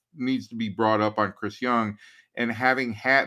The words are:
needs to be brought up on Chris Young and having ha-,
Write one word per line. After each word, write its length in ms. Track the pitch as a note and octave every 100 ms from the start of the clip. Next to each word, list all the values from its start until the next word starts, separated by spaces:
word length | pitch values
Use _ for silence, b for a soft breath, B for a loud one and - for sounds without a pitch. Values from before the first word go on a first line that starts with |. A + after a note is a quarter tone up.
| _ E3
needs 320 | B2 C3 G#2
to 60 | A#2
be 140 | A2
brought 320 | F#2 A2+ G#2+
up 160 | G#2+ G#2+
on 160 | G#2 -
Chris 280 | G#2 G#2+
Young 340 | B2 A#2+ A2 G#2 b b b -
and 160 | A#2
having 420 | A2 B2+ C3 B2
ha-, 320 | G#2+ B2+ C3+